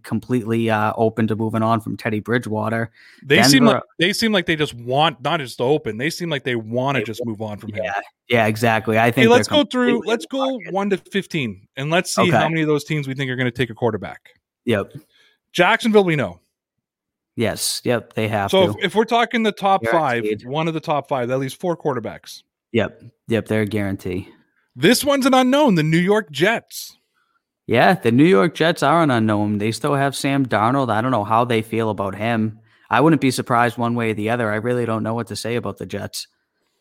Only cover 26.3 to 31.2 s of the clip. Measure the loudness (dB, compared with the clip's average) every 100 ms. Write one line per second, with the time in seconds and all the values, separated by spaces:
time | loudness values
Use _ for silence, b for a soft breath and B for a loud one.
26.3 | -2 0 0 -6 -16 -16 -20 _ _ _
27.3 | _ _ _ -2 4 4 4 2 4 6
28.3 | 6 2 0 0 0 2 2 2 2 2
29.3 | 0 0 -2 -2 -2 -2 0 0 -2 -2
30.3 | 0 0 2 2 2 0 0 0 0